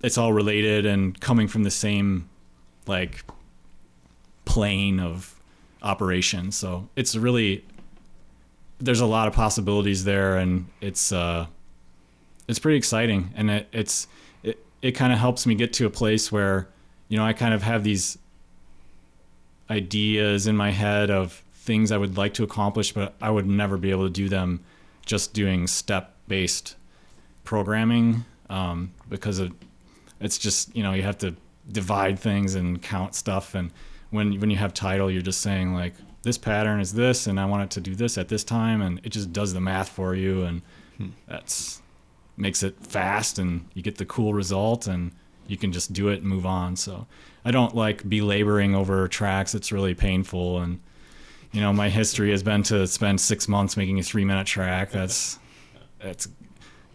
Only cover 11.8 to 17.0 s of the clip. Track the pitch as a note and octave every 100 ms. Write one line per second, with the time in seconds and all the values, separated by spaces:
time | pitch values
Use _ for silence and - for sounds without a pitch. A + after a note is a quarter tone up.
11.8 | - - - _ - - - A2+ D#3 D3
12.8 | - A2 A#2 G2 F2+ - G#2+ G#2 - A2+
13.8 | G#2 - - - - - A2 - - _
14.8 | C3 B2 B2+ A2+ B2 B2 B2 A2 A#2+ -
15.8 | A2 - G#2+ A2 - G#2 G2 F#2+ F#2 -
16.8 | - -